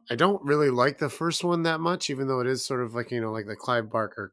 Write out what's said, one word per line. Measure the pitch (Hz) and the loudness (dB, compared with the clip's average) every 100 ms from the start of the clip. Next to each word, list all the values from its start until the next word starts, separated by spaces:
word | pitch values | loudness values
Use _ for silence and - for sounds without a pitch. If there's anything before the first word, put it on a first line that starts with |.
| - | -6
I | |
don't | 120 180 202 | 2 4 2
really | 143 147 147 | 2 4 4
like | 123 131 143 | 4 4 2
the | 147 | -2
first | - 165 156 | -2 -2 0
one | 175 170 | 0 2
that | 165 160 | 2 0
much, | 170 180 - | 0 -2 -2
even | 135 135 | -2 0
though | 131 | 0
it | 123 | 0
is | 131 | -2
sort | - 127 | -2 -4
of | 120 | -4
like, | 117 117 | -4 -4
you | 123 | -4
know, | 113 | -4
like, | 110 101 | -4 -6
the | |
Clive | 104 - 120 110 | -8 -2 0 0
Barker | 113 107 - 101 | -2 -4 -6 -12